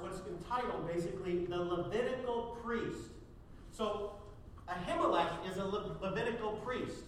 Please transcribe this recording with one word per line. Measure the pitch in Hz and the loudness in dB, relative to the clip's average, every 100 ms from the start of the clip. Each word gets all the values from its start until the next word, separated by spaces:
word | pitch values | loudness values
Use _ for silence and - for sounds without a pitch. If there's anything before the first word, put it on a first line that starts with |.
what's | 185 - - | -4 -4 -4
entitled, | 170 - 247 226 - - | -6 0 2 2 0 2
basically, | 170 - - 185 175 - | 2 0 0 2 2 2
the | 175 | 2
Levitical | 175 175 - 214 254 254 247 233 226 - | 4 2 4 4 4 2 2 0 0 -4
priest. | 233 226 - - - - - - - - - | 0 0 0 -2 -8 -12 -14 -16 -14 -14 -12
So | - 175 - - - - - - - - | -2 0 2 -2 -6 -12 -14 -14 -12 -6
Ahimelech | 180 180 339 - - 170 170 190 | -4 0 4 6 6 4 2 -2
is | 196 | -2
a | 196 | 0
Le-, | 202 190 160 | 0 -2 -2
Levitical | 190 220 233 226 214 - | 0 2 2 2 0 0
priest. | 247 247 - - | -2 -2 -2 -4